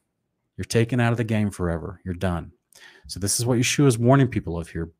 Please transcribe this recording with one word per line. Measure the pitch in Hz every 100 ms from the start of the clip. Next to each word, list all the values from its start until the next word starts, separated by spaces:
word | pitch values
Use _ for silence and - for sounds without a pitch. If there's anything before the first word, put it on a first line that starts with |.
| _ _ _ _ _ -
You're |
taken | 92 113 120 127
out | 117
of | 117
the |
game | 110 107 104
forever. | - 87 82 85 85
You're | 92
done. | 87 95 85 78 _ _ _ - - -
So | 87
this | 101 -
is | 120
what | 123
Yeshua | 120 - 143
is | 117
warning | 117 139 123
people | 104 85 85
of | 82
here. | 82 82 _